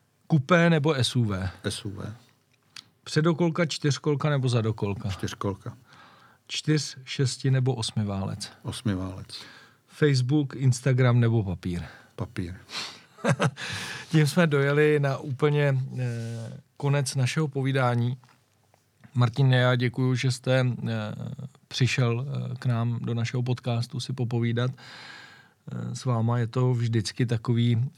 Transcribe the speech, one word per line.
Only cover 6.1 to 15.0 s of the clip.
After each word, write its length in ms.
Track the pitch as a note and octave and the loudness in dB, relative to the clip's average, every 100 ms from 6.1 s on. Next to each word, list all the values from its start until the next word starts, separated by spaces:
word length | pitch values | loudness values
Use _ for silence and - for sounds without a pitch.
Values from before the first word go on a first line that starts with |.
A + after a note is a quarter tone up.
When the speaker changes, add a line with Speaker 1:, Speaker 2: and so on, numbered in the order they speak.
| - - _ - | -20 -20 _ -12
Speaker 1:
Čtyř, 520 | - - D3+ D3 - | -6 0 0 -2 -12
šesti 460 | C3 - C3 - C3+ | -8 -2 0 0 0
nebo 240 | C3 C3 | 2 2
osmiválec? 800 | - - - G#2 G2 G2+ G2+ - - | 0 -2 -2 -2 -2 -4 -6 -12 -12
Speaker 2:
Osmiválec. 640 | - - G#2+ F#2 F#2 F#2 - - - - - _ _ | -10 -4 -2 -2 -4 -10 -14 -16 -18 -20 -20 _ _
Speaker 1:
Facebook, 680 | - D3+ C3 B2 D3+ C#3 - | 0 2 4 2 0 0 0
Instagram 640 | C3+ B2 C#3 B2+ B2+ A#2+ | 2 2 2 2 4 4
nebo 220 | A#2 A2+ | 4 2
papír? 380 | F#2+ E2+ F#2 F2 D#2 - - - | 0 -4 -6 -6 -8 -16 -16 -12
Speaker 2:
Papír. 380 | A2 - F2 F#2 - - - - - - | -10 -8 -8 -10 -12 -10 -10 -14 -20 -4
Speaker 1:
<laughs> 840 | A3+ C#3+ E3+ - - - - - - | 0 2 0 -2 -10 -10 -10 -12 0
Tím 160 | D#3+ D3 | 2 4
jsme 200 | F3+ E3+ | 4 2
dojeli 540 | C#3+ C#3 D3 D3+ D3+ | 4 4 4 6 4